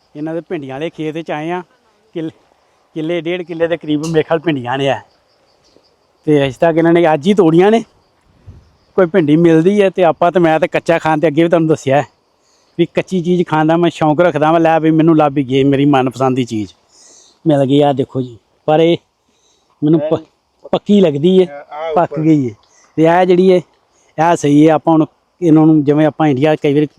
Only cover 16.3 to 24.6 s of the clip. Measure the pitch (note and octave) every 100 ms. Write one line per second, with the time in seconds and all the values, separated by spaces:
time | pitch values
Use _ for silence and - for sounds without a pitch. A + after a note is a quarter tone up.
16.3 | C3 A#2+ A2 F#2+ _ _ _ - - _
17.3 | _ D#3+ C#3+ C3+ C#3+ C#3+ C3+ B2+ C3 B2
18.3 | A#2 _ _ - D#3 E3 E3+ _ _ _
19.3 | _ _ _ _ - D3+ D#3+ D3+ D#3 -
20.3 | _ _ _ - F3+ - G#3 F3 C#3 E3+
21.3 | F#3 F3+ C#3+ - D3 D#3+ D#3+ E3 D3 D#3
22.3 | D3+ B2 G#2 _ _ _ - D#3+ F3 F#3
23.3 | F3+ F#3 F3+ - _ _ _ _ - E3
24.3 | E3 D3 D3